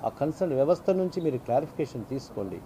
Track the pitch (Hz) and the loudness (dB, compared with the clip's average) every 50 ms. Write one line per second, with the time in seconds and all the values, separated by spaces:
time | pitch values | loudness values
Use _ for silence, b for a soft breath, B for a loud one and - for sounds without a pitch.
0 | - 113 - - 139 156 156 - 190 175 139 131 135 151 180 160 - - 190 185 | -2 -4 -2 0 -2 -2 0 0 0 0 4 4 4 4 4 2 4 2 2 2
1 | 185 185 - 190 170 156 131 123 - - 117 131 151 147 - - 156 131 - 127 | 2 0 0 0 0 0 0 0 0 2 2 2 2 0 -4 -4 -4 -4 -4 -8
2 | 104 - 131 135 - - - 104 101 95 92 - 98 | -6 -4 -6 -6 -6 -8 -6 -6 -6 -6 -6 -10 -12